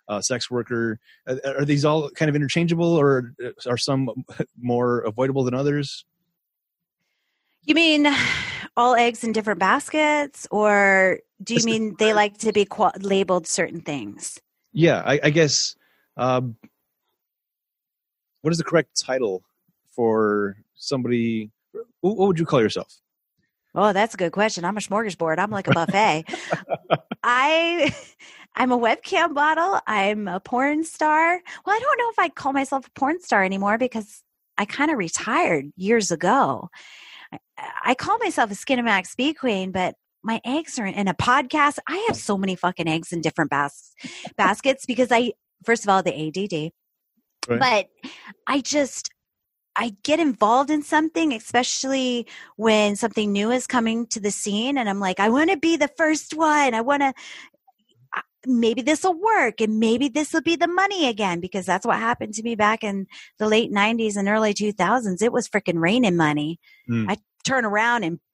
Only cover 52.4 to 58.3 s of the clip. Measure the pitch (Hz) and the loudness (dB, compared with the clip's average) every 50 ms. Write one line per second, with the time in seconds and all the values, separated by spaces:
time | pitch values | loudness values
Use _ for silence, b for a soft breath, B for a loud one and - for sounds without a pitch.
52.4 | B B B - 220 226 214 214 208 208 202 - 240 214 - 220 208 208 202 202 | B B B 0 2 4 4 4 4 2 0 -2 -4 -2 -2 -2 -2 0 0 0
53.4 | 208 226 254 254 - - 262 240 226 226 226 233 233 - - 220 196 202 - - | 0 0 0 -2 -2 -2 0 0 0 0 -2 -2 -4 -6 -8 -4 -4 -4 -4 -4
54.4 | - 208 202 214 240 269 285 262 226 202 196 202 196 185 185 - 196 220 240 285 | -4 -4 -2 -2 -2 -2 -2 -2 -2 -2 -2 -2 -2 -2 0 2 2 4 4 4
55.4 | 320 349 381 277 - 330 339 269 294 285 - - 320 311 311 294 - - 311 311 | 4 2 2 2 2 2 2 2 0 -2 0 0 0 0 0 -2 -4 -8 -4 0
56.4 | 320 302 302 294 277 254 226 220 233 269 285 285 277 269 B B B B B B | 2 2 4 4 2 2 0 0 0 0 0 2 0 0 B B B B B B
57.4 | B B _ _ _ _ _ _ _ _ _ _ 127 _ - - - _ | B B _ _ _ _ _ _ _ _ _ _ _ _ -12 -12 -12 _